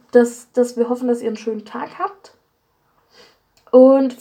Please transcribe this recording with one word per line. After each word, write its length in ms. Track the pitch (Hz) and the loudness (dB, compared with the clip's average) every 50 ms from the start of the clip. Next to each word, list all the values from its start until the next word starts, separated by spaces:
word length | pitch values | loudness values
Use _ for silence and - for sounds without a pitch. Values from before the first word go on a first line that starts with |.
| _ _ | _ _
dass, 400 | - 240 233 240 233 - - _ | 0 0 0 0 -4 -12 -20 _
dass 240 | - 254 247 240 - | -4 -4 -4 -2 -4
wir 140 | 240 233 240 | -6 -6 -4
hoffen, 180 | 247 247 254 | -6 -6 -6
dass 140 | 247 240 233 | -6 -6 -6
ihr 60 | - | -6
einen 100 | 220 214 | -10 -10
schönen 260 | - - 226 220 214 - | -10 -10 -10 -10 -10 -12
Tag 340 | - - 240 - - - - | -16 -16 -14 -14 -14 -12 -12
habt. 340 | 359 403 - _ _ _ _ _ _ _ _ _ _ _ _ _ _ _ _ _ _ _ _ _ - _ _ _ _ _ _ _ _ _ | -12 -12 -12 _ _ _ _ _ _ _ _ _ _ _ _ _ _ _ _ _ _ _ _ _ -20 _ _ _ _ _ _ _ _ _
Und 420 | - 254 254 262 269 269 269 262 247 - | 4 6 6 6 6 2 0 -4 -6 -12